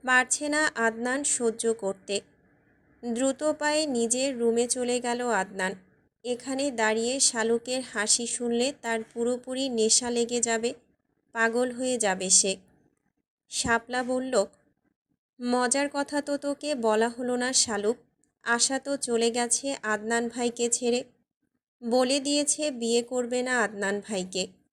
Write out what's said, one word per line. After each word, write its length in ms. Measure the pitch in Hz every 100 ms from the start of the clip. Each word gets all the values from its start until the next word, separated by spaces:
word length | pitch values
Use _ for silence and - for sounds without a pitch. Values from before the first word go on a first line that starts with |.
| 254
পারছে 440 | 254 254 - 294
না 220 | 302 311 -
আদনান 480 | 226 226 240 262
সহ্য 500 | 285 - 233 226 226
করতে। 480 | 226 196 196 - 202 - _ _ _ _ _ _ _ 240
দ্রুত 460 | 226 269 269 302 302
পায়ে 260 | 294 302 311
নিজের 540 | 247 233 240 269 254
রুমে 280 | 233 233 240
চলে 320 | 254 247 247
গেল 300 | 240 240 247
আদনান। 440 | 214 190 196 190 190 _ _ _ _
এখানে 480 | - 240 - 262 285
দাঁড়িয়ে 480 | 233 214 220 233 269
শালুকের 640 | - 240 220 233 233 254
হাসি 460 | 254 226 214 - 233
শুনলে 460 | - 240 233 254 285
তার 180 | 233 226 220
পুরোপুরি 560 | - 233 247 247 254 269
নেশা 400 | 240 220 226 247
লেগে 300 | 240 233 240
যাবে, 340 | 233 226 233 277 _ _ _ _ _
পাগল 400 | 233 226 226 254
হয়ে 260 | 240 254 247
যাবে 320 | 214 185 185
সে। 260 | - 202 190 _ _ _ _ _ _ _ _ _
শাপলা 540 | - 233 233 233 247
বলল, 420 | 247 254 262 254 196 _ _ _ _ _ _ _ _ _
"মজার 480 | 247 247 247 262 285
কথা 280 | 285 285 294
তো 160 | 285 285
তোকে 380 | 285 285 294 294
বলা 340 | 226 214 233
হলো 260 | 233 254 247
না 180 | 247
শালুক, 440 | 254 - 208 208 240 _ _ _ _
আশা 360 | 220 233 240 269
তো 180 | 262 277
চলে 340 | - 233 233
গেছে 440 | 233 240 - 277 277
আদনান 460 | 214 214 214 233 233
ভাইকে 400 | 233 240 233 240
ছেড়ে। 340 | 233 240 240 262 _ _ _ _ _ _ _
বলে 360 | 240 247 254 285
দিয়েছে 520 | 277 294 285 - 302
বিয়ে 300 | 254 233 233
করবে 400 | 240 254 240 247
না 220 | 247 247
আদনান 380 | 208 208 196 202 202
ভাইকে।" 380 | 208 185 185 185 - _